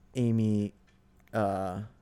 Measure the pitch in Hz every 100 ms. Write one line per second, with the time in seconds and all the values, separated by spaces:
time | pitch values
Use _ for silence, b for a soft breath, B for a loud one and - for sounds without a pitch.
0 | - 131 120 113 110 104 101 - _ _
1 | _ _ - 113 101 95 95 98 107 -